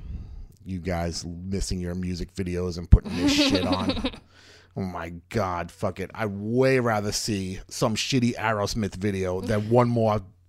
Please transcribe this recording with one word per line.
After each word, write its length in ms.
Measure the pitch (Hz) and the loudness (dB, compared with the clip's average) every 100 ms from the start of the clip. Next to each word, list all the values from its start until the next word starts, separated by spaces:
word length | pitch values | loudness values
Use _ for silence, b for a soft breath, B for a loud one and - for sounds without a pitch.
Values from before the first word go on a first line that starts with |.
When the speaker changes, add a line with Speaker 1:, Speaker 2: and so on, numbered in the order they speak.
| B B B B B - 95 | B B B B B -16 -8
Speaker 1:
You 140 | 92 | -6
guys 460 | 85 85 85 82 85 | -2 -2 -2 -4 -8
missing 540 | 85 92 95 - 95 | -10 -6 -4 -4 -4
your 160 | 87 90 | -4 -4
music 380 | 90 87 87 - | -4 -4 -6 -6
videos 420 | 90 87 90 85 | -4 -2 -2 -4
and 120 | 87 | 6
putting 260 | - - - | 6 6 0
this 160 | 277 | 2
shit 320 | 285 285 277 269 | 4 4 2 2
on. 460 | 269 - 247 254 - | 0 0 -2 -4 -6
Speaker 2:
<laughs> 60 | B B B B B - | B B B B B -8
Speaker 1:
Oh, 60 | |
my 280 | 95 87 82 85 - | -6 -6 -8 -12 -6
God, 420 | 113 95 87 85 | -2 0 -2 -6
fuck 300 | - 101 92 | -4 -4 -4
it. 100 | 92 - | -8 -4
I'd 120 | 110 | -4
way 460 | 98 107 120 131 131 | -4 -2 4 4 4
rather 320 | 117 107 104 | 4 2 0
see 480 | 101 - 101 92 95 - | -2 -2 -2 -2 -6 -10
some 260 | - 127 | -2 0
shitty 420 | 107 - 135 120 85 | 0 0 2 2 2
Aerosmith 580 | 107 107 101 113 101 92 | 0 0 0 0 -2 -2
video 460 | 104 98 92 90 | -2 0 -2 -2
than 280 | - 107 104 | 0 -2 4
one 200 | 117 120 | 6 6
more 320 | 120 110 107 92 - | 4 2 2 -2 -14